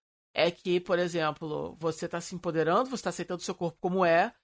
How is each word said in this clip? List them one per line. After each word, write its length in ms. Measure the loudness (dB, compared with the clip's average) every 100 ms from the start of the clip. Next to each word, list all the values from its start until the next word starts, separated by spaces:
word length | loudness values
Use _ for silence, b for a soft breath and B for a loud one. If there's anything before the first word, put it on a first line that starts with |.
| _ _ _
é 160 | 0 2
que, 280 | 0 0 0
por 200 | 2 0
exemplo, 760 | 2 0 -2 -2 -6 -6 -6 -4
você 260 | -4 -4 -6
tá 120 | -6
se 140 | -8
empoderando, 560 | -6 -2 0 4 2 2
você 120 | -4
tá 60 | -4
aceitando 300 | -6 -6 -6
o 40 |
seu 100 | -6
corpo 240 | -4 -6 -4
como 240 | -2 2
é, 280 | 4 4 2 -4